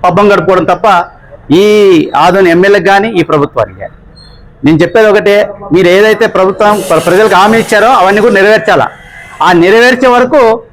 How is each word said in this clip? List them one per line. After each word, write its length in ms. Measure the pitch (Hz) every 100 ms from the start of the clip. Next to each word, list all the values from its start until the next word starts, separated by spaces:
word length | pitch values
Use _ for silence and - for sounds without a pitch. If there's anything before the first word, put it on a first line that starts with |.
పబ్బం 220 | 185 170 208
గడుపుకోవడం 340 | 196 160 185 165
తప్ప 140 | 180 220 180 175 - - - - 156
ఈ 40 | 208 214 202 170 151 -
ఆదోని 260 | 165 185 185
ఎమ్మెల్యేకి 340 | 170 196 202 180
కానీ 160 | 196 220 202
ఈ 20 | 160
ప్రభుత్వానికి 480 | 151 147 - 101 92
కానీ 120 | 95 - - - - - - -
నేను 140 | 139 156
చెప్పేది 260 | 175 226 214
ఒకటే, 260 | 208 202 202 202 - -
మీరు 140 | 160 175 185
ఏదైతే 300 | 220 214 226 196
ప్రభుత్వం 360 | 185 190 208 208 147
ప్ర-, 140 | 165 165
ప్రజలకు 280 | 180 214 185
హామీ 180 | 202 226
ఇచ్చారో 260 | - 214 220 254
అవన్నీ 200 | 185 202
కూడా 100 | 226 202
నెరవేర్చాలా. 480 | 196 214 214 175 113 - - - - - 156
ఆ 20 | 175
నెరవేర్చే 460 | 175 220 240 247 262 247
వరకు 240 | 254 294 233 220 -